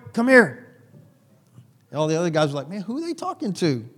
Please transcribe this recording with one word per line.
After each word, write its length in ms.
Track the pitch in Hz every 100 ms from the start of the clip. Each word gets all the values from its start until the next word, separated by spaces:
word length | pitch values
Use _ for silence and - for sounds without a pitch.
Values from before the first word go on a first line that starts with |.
| -
come 140 | - 247
here." 380 | 254 170 - - - - - - _ _ _ _ - - _ _
And 100 | 139
all 80 | 156
the 100 | 160
other 120 | 175
guys 200 | 156 151
were 60 | 143
like, 140 | 135
"Man, 120 | 202
who 160 | 185 262
are 40 |
they 120 | 330
talking 400 | - 359 359 254
to?" 320 | 180 165 123 113